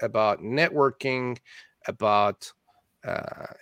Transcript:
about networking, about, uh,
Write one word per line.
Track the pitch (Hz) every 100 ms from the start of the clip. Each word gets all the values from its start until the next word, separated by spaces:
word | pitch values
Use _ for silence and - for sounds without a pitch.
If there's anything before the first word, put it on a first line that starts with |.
about | 113 110 107 -
networking, | 104 135 170 147 139 - 135 127 123 117 _ - - _ -
about, | 104 107 104 104 95 - _ _ _ _ _
uh, | - - - - - -